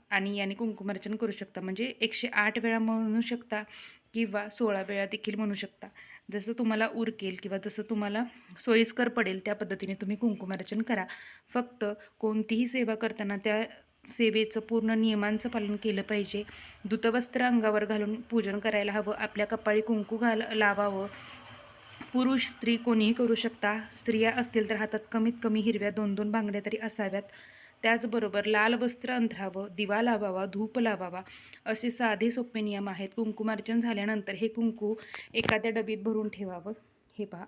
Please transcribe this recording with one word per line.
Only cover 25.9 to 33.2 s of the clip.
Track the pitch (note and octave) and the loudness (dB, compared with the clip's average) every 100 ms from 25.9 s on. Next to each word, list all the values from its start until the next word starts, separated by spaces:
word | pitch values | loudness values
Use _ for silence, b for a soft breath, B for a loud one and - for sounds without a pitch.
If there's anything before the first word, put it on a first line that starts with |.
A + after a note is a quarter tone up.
दोन | G#3+ G#3 G3 | 0 0 0
दोन | G#3 | 0
बांगड्या | A3+ G#3 G3+ G3+ | 0 0 -2 -4
तरी | G#3+ | -4
असाव्यात. | A3+ - G3 G3 - B B B B - | -6 -4 -2 -2 -6 B B B B -2
त्याचबरोबर | A3+ A3+ A3+ A3+ G#3 G3+ G#3 | 2 2 2 0 0 0 4
लाल | G#3+ A3 | 4 6
वस्त्र | A#3+ A#3+ - B3 | 4 0 -2 -2
अंथरावं, | B3 A3+ F#3 G3 F#3 G3+ F3+ | 2 0 0 -6 -6 -8 -4
दिवा | G3+ G#3 | 0 2
लावावा, | A#3+ G#3+ G3+ F#3 G3 | 2 2 0 -2 -2
धूप | G3 A3 B3+ | -2 -2 0
लावावा, | A3+ F#3+ F3+ F3+ - B B B - | 0 0 -6 -8 -12 B B B -4
असे | A3 B3 | -2 -2
साधे | A#3+ A3+ G#3 A3+ | 0 0 4 2
सोपे | A#3+ A#3+ A3 | 0 -4 -2
नियम | G#3 G3+ G3+ | -2 -2 -4
आहेत. | F#3 G3 | -6 -6
कुंकुमार्चन | - | -2